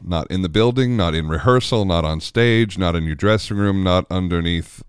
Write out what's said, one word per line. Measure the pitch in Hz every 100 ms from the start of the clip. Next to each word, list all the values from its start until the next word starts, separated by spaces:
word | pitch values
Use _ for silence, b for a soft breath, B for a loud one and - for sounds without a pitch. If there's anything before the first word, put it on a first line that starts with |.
Not | 85 85 -
in | 92
the | 90
building, | 76 120 123 123 117
not | 85 80
in | 78
rehearsal, | 78 117 127 - 117 98
not | 85 78
on | 78
stage, | - 117 120 113 110 90
not | 90 85
in | 80
your | 73
dressing | 101 107 - 101
room, | 101 98
not | 92 90 -
underneath, | 92 90 85 85 85 80 -